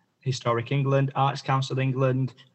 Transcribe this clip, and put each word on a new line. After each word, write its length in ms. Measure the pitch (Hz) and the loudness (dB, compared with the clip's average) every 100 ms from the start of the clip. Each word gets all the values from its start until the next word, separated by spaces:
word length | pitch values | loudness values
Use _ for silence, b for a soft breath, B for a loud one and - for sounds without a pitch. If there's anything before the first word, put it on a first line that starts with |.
| _ _ | _ _
Historic 540 | 135 127 123 117 113 | -6 -2 0 -2 0
England, 380 | 139 135 135 135 - | -2 2 2 2 2
Arts 260 | 139 147 | 0 0
Council 380 | - 135 135 135 | -2 -2 0 -2
England, 540 | 131 127 135 131 127 - B | -2 0 0 0 -2 -6 B